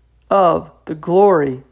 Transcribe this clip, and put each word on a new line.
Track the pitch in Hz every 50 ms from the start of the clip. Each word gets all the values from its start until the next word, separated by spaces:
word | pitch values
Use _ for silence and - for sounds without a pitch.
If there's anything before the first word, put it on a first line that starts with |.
| _ _ _ _ _ _
of | - 196 185 170 160 - - - _ _ _
the | - 160
glory | 156 151 - 175 190 202 202 185 160 143 139 127 131 - _